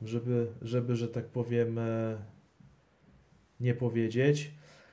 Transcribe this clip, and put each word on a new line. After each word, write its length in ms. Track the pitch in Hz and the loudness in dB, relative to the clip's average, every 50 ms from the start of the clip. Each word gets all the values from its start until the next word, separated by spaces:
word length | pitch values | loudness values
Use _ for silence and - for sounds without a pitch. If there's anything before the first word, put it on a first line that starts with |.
żeby, 440 | 110 110 113 120 117 123 123 120 120 117 - - | -8 -4 -4 -2 0 2 2 2 2 0 -4 -8
żeby, 340 | - 113 120 123 117 120 120 | -6 -2 -2 0 0 0 0
że 120 | 113 117 113 | 0 -2 -2
tak 180 | - 117 113 | -4 -6 -6
powiem, 520 | - - 123 117 120 120 117 117 117 113 117 | -4 -4 -4 -2 0 2 2 2 2 0 -2
e, 380 | 113 113 113 113 113 110 110 107 101 104 - - _ _ _ _ - - - _ _ _ _ _ _ - - - _ _ _ _ _ _ _ - | -2 -2 -2 -2 -2 -2 -4 -6 -10 -14 -18 -20 _ _ _ _ -20 -20 -20 _ _ _ _ _ _ -20 -20 -20 _ _ _ _ _ _ _ -2
nie 140 | 123 123 120 | 0 0 2
powiedzieć 800 | - 127 117 113 117 113 107 110 120 131 147 147 147 - - - - - - - - - - | 2 0 0 2 2 0 2 2 4 4 4 4 2 0 -6 -12 -16 -20 -20 -20 -20 -20 -20